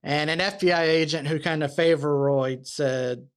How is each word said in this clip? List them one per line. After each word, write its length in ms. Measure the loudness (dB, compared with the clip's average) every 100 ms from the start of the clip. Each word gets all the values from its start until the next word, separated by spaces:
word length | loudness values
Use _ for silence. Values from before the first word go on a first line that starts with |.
And 280 | -2 -2 -2
an 100 | -2
F 200 | -2 0
B 120 | 2
I 120 | 4
agent 420 | 4 2 2 -2 -4
who 140 | -4
kind 220 | -2 -2
of 120 | -2
favored 420 | 0 2 2 2 0
Roy 440 | 2 2 0 -4
said 640 | -10 -4 -2 0 -4 -6 -10